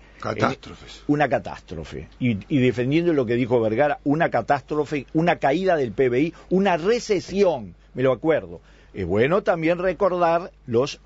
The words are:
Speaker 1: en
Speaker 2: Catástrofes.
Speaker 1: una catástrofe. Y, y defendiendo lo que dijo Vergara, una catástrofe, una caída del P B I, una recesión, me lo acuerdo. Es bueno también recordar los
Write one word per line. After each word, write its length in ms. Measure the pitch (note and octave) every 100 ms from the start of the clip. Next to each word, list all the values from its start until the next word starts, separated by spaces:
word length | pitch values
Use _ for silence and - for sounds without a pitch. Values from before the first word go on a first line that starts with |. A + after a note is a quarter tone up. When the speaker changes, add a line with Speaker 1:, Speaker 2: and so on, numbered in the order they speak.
| - -
Speaker 1:
en 180 | G#2+
Speaker 2:
Catástrofes. 680 | A2+ B2+ - - - - - -
Speaker 1:
una 220 | D3 C#3
catástrofe. 800 | B2 F2 C#2+ - E2 D#2 C#2+ D#2 -
Y, 200 | B2 G2+ -
y 100 | C#3+
defendiendo 540 | B2+ A#2+ B2 D#3 F3
lo 140 | D3 A2+
que 80 |
dijo 260 | A#2+ B2 B2
Vergara, 400 | A2 A2 D3 C#3+
una 260 | D3 D3+ D#3
catástrofe, 760 | B2 - C#3 - D3+ C#3+ D3 -
una 220 | D#3 E3+ D#3
caída 400 | C#3 D#3+ F#3+ D#3+
del 160 | B2+
P 160 | G2 C3
B 120 | B2
I, 140 | E3 - -
una 260 | F#3 G3 E3+
recesión, 1000 | F3+ A#3+ - F#3 - F#3+ F#3+ C#3+ F#2+ - -
me 80 | B2+
lo 100 | C3
acuerdo. 480 | B2+ D#3+ C#3 F2 F2 - - -
Es 120 | - F2
bueno 360 | G2+ C3+ G3
también 360 | - E3+ D#3+ F3
recordar 720 | F#3 E3 G3 F3+ E3+ E3+ F#3 - -
los 340 | A2+ C#3 -